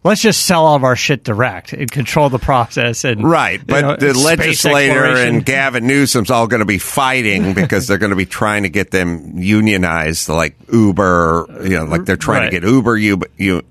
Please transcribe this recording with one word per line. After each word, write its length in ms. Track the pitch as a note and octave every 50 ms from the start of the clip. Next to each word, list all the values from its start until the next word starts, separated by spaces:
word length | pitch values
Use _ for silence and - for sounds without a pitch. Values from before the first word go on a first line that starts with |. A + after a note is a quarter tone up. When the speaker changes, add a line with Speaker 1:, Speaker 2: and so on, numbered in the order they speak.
| -
Speaker 1:
'Let's 200 | F3 G#3+ - -
just 220 | A3 F3 - -
sell 180 | - F3+ E3 D#3+
all 120 | D#3 D3
of 60 | C#3 B2+
our 140 | B2+ B2
shit 280 | - - - C#3+ - -
direct 500 | - G#2+ G2+ B2+ A#2+ F#2+ F2 - - -
and 160 | - C#3+ A#2
control 400 | - C#3+ A#2+ - - D3 D3 C#3
the 80 | B2 A#2+
process.'" 640 | - - C3+ B2 A#2 - - C3+ A#2+ A#2+ A2+ - -
And, 180 | C3+ A#2 G#2 A2+
Speaker 2:
Right, 360 | D#3 E3 D3+ B2+ F#2 F#2 G2+
Speaker 1:
you 60 | -
Speaker 2:
but 140 | - C3 C#3+ D3
Speaker 1:
know, 140 | C#3 D3
Speaker 2:
the 180 | - C3+ C#3+ C3
Speaker 1:
space 100 | B2+ C#3+
Speaker 2:
legislator 800 | D#3 E3 E3+ E3 D#3+ - - - D#3 C#3+ C#3+ C#3 C3+ C3+ C3+ C3
Speaker 1:
exploration. 300 | B2+ B2+ B2+ B2 A#2+ A#2
Speaker 2:
and 100 | - C3+
Gavin 420 | C3 C3+ C3+ C3+ C3+ A#2+ B2 A2+
Newsom's 440 | B2+ C#3 C#3+ C#3 - - B2+ G#2 F2
all 160 | B2+ A#2 A#2
gonna 180 | G#2+ B2 A2+ G#2+
be 140 | F#2+ G#2 F2
fighting 760 | - - - D3 C3+ C3 C3 C3 A#2 G#2+ G2 F#2 G#2 F#2+ F#2+
Speaker 1:
<laughs> 0 |
Speaker 2:
because 340 | G3+ F3 - G#2+ G2 C3
they're 120 | B2 G2+ F2+
gonna 180 | G#2 G#2 G2
be 80 | F#2+ F#2
trying 380 | - - - A2+ G#2+ G#2 G#2 G2+
to 80 | F#2
get 220 | D#2+ G2+ F2+ - -
them 400 | F#2+ F2+ F2 E2+ E2 - D#2+ -
unionized, 960 | F2 F2+ G2 G#2+ G#2+ A2 A2 G#2 F#2 F#2 E2+ E2 E2 D#2 D#2 D#2+ - - -
like 260 | D#2 E2 D#2+ D2 - _ - - A2
Uber, 880 | A#2 G#2+ G2+ F2+ F2+ G2+ F#2 F2+ F2 E2+ D#2+ E2 E2+ D#2+ - - - F2
you 120 | F#2+ F#2
know, 80 | E2 D#2
like 220 | D2+ E2 E2+ -
they're 100 | G2 F#2
trying 280 | - - - A2 B2+ A2
Speaker 1:
Right. 60 | A2 F#2
Speaker 2:
to 80 | F2
get 60 | E2+
Uber, 300 | A#2+ C3 C3+ G#2 A#2 A#2
you, 240 | G#2+ G#2+ G#2+ G2+ F#2 - - _
you, 240 | - G2 G2 F2+ E2 - _